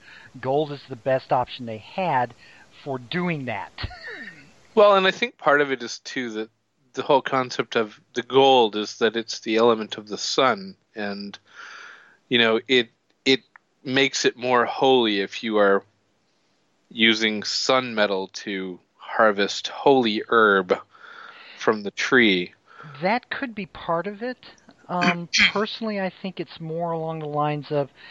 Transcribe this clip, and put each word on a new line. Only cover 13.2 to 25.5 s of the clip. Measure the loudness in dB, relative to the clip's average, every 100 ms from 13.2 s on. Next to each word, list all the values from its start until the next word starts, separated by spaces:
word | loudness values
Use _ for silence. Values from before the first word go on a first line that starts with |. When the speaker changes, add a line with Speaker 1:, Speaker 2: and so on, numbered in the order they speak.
| 0
Speaker 2:
it | 0 0 _ _ _
makes | -4 0 0 0 -2
it | -2
more | 0 2 0
holy | 0 2 4 4 0
if | -4 -6
you | -2 2
are | 4 4 0 _ _ _ _ _ _ _ _ _ _
using | 0 2 4 0 -2
sun | -6 -6 0 0 0 0
metal | 0 0 -6
to | -10 -10 -8 -8 -12 _ _
harvest | -8 2 2 4 -2 -2 -10
holy | -2 4 4 4 -2 0
herb | 4 4 4 2 -2 -4 _ -20 -20 -20 -20 -20 -4
from | -2 -2
the | -4
tree. | -6 2 4 6 2 -2 -10 _ -20 -20 -6
Speaker 1:
That | -2 -2 -4
could | -10 -8 -10
be | -12
part | -12 -4 -4 -4
of | -8
it. | -10 -12 -18 -20 _ _ -8
Um, | -2 0 0 -4 0
<clears throat> | 0